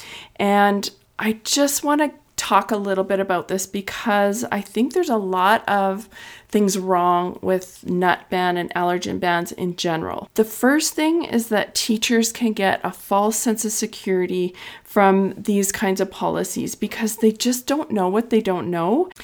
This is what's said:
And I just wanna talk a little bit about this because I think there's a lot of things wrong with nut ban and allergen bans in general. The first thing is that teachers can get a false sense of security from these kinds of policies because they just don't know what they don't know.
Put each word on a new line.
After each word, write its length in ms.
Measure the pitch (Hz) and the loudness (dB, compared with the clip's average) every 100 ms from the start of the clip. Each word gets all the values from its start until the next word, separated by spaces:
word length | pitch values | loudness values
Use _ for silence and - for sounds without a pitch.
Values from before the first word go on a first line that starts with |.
| - - - - | -18 -18 -18 -2
And 520 | 202 202 202 202 - - _ - | 2 4 4 2 -4 -10 _ -4
I 200 | 208 220 | -4 -4
just 400 | - 277 285 285 | -2 2 2 2
wanna 280 | 285 294 294 - _ - | 0 2 2 -2 _ -10
talk 360 | - 196 202 | 0 2 2
a 60 | 214 | -2
little 260 | 196 190 | 0 0
bit 160 | 190 196 | 0 0
about 280 | 190 175 175 | 0 -2 -2
this 200 | 190 - | -4 -4
because 760 | 202 190 - 226 202 202 208 - | -8 -8 -6 0 2 2 0 -2
I 160 | 202 | -4
think 320 | - 214 254 | -4 0 0
there's 160 | 370 330 | 0 0
a 60 | 220 | 0
lot 520 | 190 185 190 226 - | 0 2 4 2 2
of 400 | 202 196 196 - - - - - | 0 0 -2 -8 -18 -20 -20 -4
things 280 | 208 202 190 | 2 2 0
wrong 640 | 185 180 180 175 180 - | 0 2 4 2 0 -4
with 440 | 185 185 185 - - | -2 -2 -2 -12 -4
nut 340 | 180 180 - - | 0 2 0 -2
ban 280 | 185 180 175 | -2 0 0
and 160 | 170 | -2
allergen 460 | - 175 180 196 180 | -2 0 0 -2 -2
bans 320 | 180 170 175 | 0 0 -2
in 240 | - 185 175 | -6 -6 -4
general. 520 | 175 160 165 - - | -2 -2 -4 -8 -4
The 100 | - | 0
first 500 | 220 - 247 294 311 | 0 2 2 4 0
thing 300 | - 311 339 | 0 0 2
is 260 | - 233 233 | 0 -2 0
that 260 | 214 - - | 0 0 -4
teachers 560 | - 214 - 233 226 | -2 -2 2 2 0
can 220 | - 233 | 0 -2
get 280 | 208 190 - | 2 0 0
a 80 | 175 | -2
false 460 | - - 196 208 220 | -8 -2 0 2 0
sense 260 | 240 214 | -2 -2
of 80 | 214 | -2
security 840 | - 214 - - 185 180 185 180 - - - | -4 -6 -6 -2 0 0 0 -2 -6 -16 -18
from 520 | - 208 196 196 190 - | -4 4 6 6 2 -2
these 340 | 208 202 190 | -2 0 0
kinds 300 | - 196 190 | -2 -2 0
of 100 | 190 | -2
policies 640 | - 170 165 190 - - - | -2 -2 -2 -4 -6 -6 -6
because 420 | 208 - 220 - | -6 -4 -6 2
they 140 | 220 | 2
just 360 | 220 240 247 - | 2 0 -2 -2
don't 240 | 294 - | -4 -2
know 180 | 214 185 | 0 2
what 220 | 208 233 | 0 2
they 100 | 220 | 0
don't 280 | 214 180 175 | 2 -2 -2
know. 400 | 175 170 262 359 - | -2 0 2 0 -6